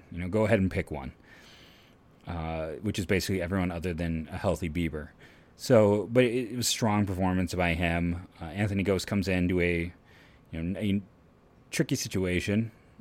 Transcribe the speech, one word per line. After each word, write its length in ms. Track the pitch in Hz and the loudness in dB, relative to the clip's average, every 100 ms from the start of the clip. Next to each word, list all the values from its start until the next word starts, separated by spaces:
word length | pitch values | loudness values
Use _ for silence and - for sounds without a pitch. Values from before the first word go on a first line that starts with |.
| - | -12
You 80 | 87 | -8
know, 80 | 90 | -2
go 180 | 107 | 0
ahead 140 | 110 110 | 4 4
and 120 | 92 | 2
pick 200 | 92 - | 0 -4
one. 200 | 73 67 - - - - - - - - - - - - | -6 -10 -14 -20 -20 -20 -20 -20 -20 -20 -20 -20 -18 -10
Uh, 400 | 85 80 80 80 73 | -6 -4 -4 -6 -6
which 180 | 104 101 | -4 -2
is 60 | |
basically 360 | 90 95 - 92 | 0 0 0 -2
everyone 300 | 85 98 90 | 0 0 0
other 220 | 85 90 | -2 -4
than 360 | 82 85 80 76 | -2 -2 -2 -4
a 60 | 87 | -4
healthy 320 | 101 80 85 | -2 0 -2
Bieber. 400 | 82 82 76 73 - - - - | -2 -2 -4 -10 -18 -20 -20 -20
So, 540 | - - 113 101 104 95 | -6 4 6 8 4 2
but 120 | 123 | 4
it, 280 | 123 127 107 | 4 2 -4
it 60 | 123 | -2
was 100 | 110 | -2
strong 380 | - 110 104 | 0 2 2
performance 480 | 98 92 92 92 87 | 2 0 0 2 0
by 200 | 87 87 | 0 0
him. 540 | 82 85 85 85 87 90 - | 2 0 0 0 -2 -8 -14
Uh, 40 | |
Anthony 380 | 82 95 104 98 | -8 -2 -2 0
Gose 220 | 95 92 | 2 0
comes 220 | - 101 92 | 0 -2 0
into 340 | 92 90 90 | 2 2 2
a, 320 | 87 85 87 - - - - - - | 2 0 -2 -8 -20 -20 -20 -20 -14
you 100 | 82 | -8
know, 180 | 85 92 | -6 -2
a 220 | 104 101 - - - - - - - | 0 0 -2 -18 -20 -20 -20 -20 -6
tricky 240 | - 139 | -4 -2
situation. 760 | 135 - 95 92 90 - 104 113 - - - | -2 -4 -2 0 0 0 -2 -2 -8 -20 -18